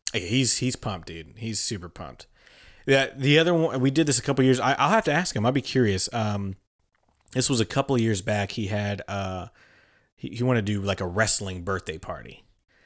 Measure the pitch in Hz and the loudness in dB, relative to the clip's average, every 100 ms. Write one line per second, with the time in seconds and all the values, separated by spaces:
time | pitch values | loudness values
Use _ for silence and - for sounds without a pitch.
0 | - 107 87 127 123 - 123 - 113 92 | -6 -4 -2 0 2 2 -2 -4 -8 -8
1 | 82 82 78 104 113 107 - 101 85 - | -10 -14 -16 -12 -8 -4 -4 -6 -10 -14
2 | 76 62 - _ - - - - - 135 | -16 -16 -20 _ -20 -20 -20 -6 2 2
3 | 135 135 135 151 165 170 160 127 135 139 | 2 0 4 6 6 4 2 2 2 2
4 | 151 120 - 131 131 123 117 139 143 220 | 2 2 2 4 4 4 2 2 4 2
5 | 156 147 180 - 113 139 - 131 113 95 | 2 0 0 0 0 0 0 4 4 4
6 | - 117 107 101 98 98 _ _ _ _ | 0 -2 -2 -2 -6 -8 _ _ _ _
7 | _ _ - 131 120 123 107 139 139 127 | _ _ -8 -2 0 2 0 -2 0 2
8 | 113 98 92 104 98 - 101 104 101 98 | 2 0 -2 -2 -2 -4 -4 -4 -4 -6
9 | - 98 95 92 85 _ _ _ _ _ | -6 -6 -6 -6 -10 _ _ _ _ _
10 | _ _ - 113 123 120 101 104 98 95 | _ _ -10 -2 0 0 0 -2 -2 -2
11 | 90 92 110 - 98 92 87 92 - 80 | -2 0 0 0 -4 -8 -4 -4 -4 -10
12 | - 85 - - _ _ _ _ | -10 -12 -14 -20 _ _ _ _